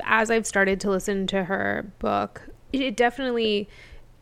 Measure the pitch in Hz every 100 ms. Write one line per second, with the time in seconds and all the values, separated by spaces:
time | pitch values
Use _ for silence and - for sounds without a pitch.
0 | - 220 220 226 208 202 190 190 202 190
1 | 208 196 190 196 185 190 101 101 208 -
2 | - 101 - - - - - 269 262 208
3 | 240 240 262 233 220 208 208 - - -
4 | - -